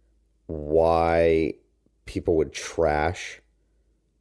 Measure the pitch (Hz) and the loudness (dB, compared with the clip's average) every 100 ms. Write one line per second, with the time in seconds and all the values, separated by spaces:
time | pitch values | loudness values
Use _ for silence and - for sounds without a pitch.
0 | _ _ _ _ - 78 73 78 82 82 | _ _ _ _ -14 -10 0 2 4 2
1 | 82 82 82 80 78 - _ _ _ _ | 2 2 4 2 0 -6 _ _ _ _
2 | - 92 90 80 69 - - - 80 76 | -12 -6 -2 0 -2 -6 -8 -2 0 0
3 | 80 92 - - _ _ _ _ _ _ | -2 -4 -12 -18 _ _ _ _ _ _
4 | _ _ | _ _